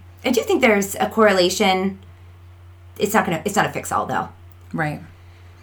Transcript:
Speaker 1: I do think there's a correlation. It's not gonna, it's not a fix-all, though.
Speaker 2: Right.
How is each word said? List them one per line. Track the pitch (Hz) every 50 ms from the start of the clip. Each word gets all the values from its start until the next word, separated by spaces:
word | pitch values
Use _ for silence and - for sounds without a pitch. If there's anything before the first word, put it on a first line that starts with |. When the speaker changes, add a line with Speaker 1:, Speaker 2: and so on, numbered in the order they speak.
| - - - - -
Speaker 1:
I | 247
do | 262 440
think | 554 - 381 285
there's | 254 233 208 202 196 - -
a | - - 208
correlation. | - 226 220 208 190 185 180 180 180 - 208 190 185 185 190 196 190 - - - - - - - - - - - - - - - - - - - -
It's | - - - -
not | 190 -
gonna, | - 170 160 -
it's | 202 196
not | 202 160
a | 143
fix-all, | - - - - - 101 101
though. | - 120 87 - - - - - - - - - -
Speaker 2:
Right. | - 165 156 151 - - - - - - - - - - - - - -